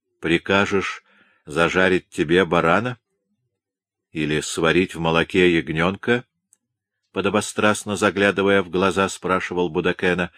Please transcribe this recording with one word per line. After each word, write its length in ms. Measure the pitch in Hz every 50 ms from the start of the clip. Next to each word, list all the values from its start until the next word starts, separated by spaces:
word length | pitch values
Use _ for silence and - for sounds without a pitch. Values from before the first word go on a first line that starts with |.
| _ _ _ _
"Прикажешь 840 | - 80 82 87 - - 98 98 101 - 98 95 87 - - - _ _ _ _ _ _ _ _ _
зажарить 640 | - 71 78 85 80 78 92 92 92 92 87 - _
тебе 360 | - - 85 73 85 90 95
барана? 540 | 82 87 85 82 82 87 98 113 123 123 - _ _ _ _ _ _ _ _ _ _ _ _ _ _ _ _ _ _ _ _ _ _
Или 300 | - 82 76 73 76 76
сварить 560 | 71 - - - 82 80 80 87 92 - -
в 20 | 82
молоке 560 | 82 82 82 82 82 - - 95 90 90 85
ягнёнка?" 680 | 82 71 71 76 78 85 92 98 - - 120 120 123 127 _ _ _ _ _ _ _ _ _ _ _ _ _ _ _ _ _ -
подобострастно 840 | 98 92 98 95 104 - - - - 104 107 104 - - 107 104
заглядывая 680 | 85 107 101 85 98 101 101 90 95 95 98 98 98 92
в 80 | 87
глаза, 380 | 82 90 95 95 85 95 98 92
спрашивал 600 | - - - 90 92 92 - - 92 87 90 85
Будакена 640 | 78 90 85 90 87 - - 90 87 90 87 85 -